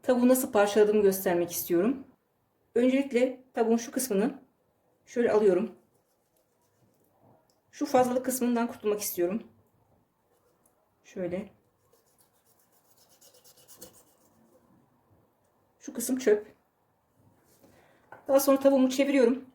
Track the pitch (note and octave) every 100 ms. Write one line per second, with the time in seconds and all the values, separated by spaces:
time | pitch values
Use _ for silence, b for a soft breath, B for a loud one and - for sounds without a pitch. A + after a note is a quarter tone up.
0 | - B3 B3 B3+ - G#3 G#3 A3+ G#3 G#3+
1 | G3 F#3+ G3 F3 F3 - - E3+ G#3 C#4+
2 | - _ _ _ _ _ _ A#3+ B3+ C4
3 | C#4 A#3 C4 - _ - A3 A#3 - C4+
4 | - G3 A#3+ - _ _ _ _ _ _
5 | _ B3 A#3 G#3 G#3 F3 A3 - _ _
6 | _ _ _ _ _ _ _ _ _ _
7 | _ _ _ _ _ _ _ - C#4+ C4
8 | A#3+ B3 B3+ B3 A#3+ A#3 A#3 - G#3+ G#3
9 | - - F3 A3 - _ _ _ _ _
10 | _ _ _ _ _ _ _ _ _ _
11 | _ G3 F3 F3+ G#3 _ _ _ _ _
12 | _ _ _ _ _ _ _ _ _ _
13 | _ _ - _ _ _ _ - - -
14 | _ _ _ _ _ _ _ _ _ _
15 | _ _ _ _ _ _ _ _ - B3
16 | A#3 B3+ - G#3 - _ _ _ _ _
17 | _ _ _ _ _ _ b b b b
18 | b - - C#4 C#4 C4+ C#4 C4+ B3+ C4+
19 | C#4 C#4 A#3 C4 -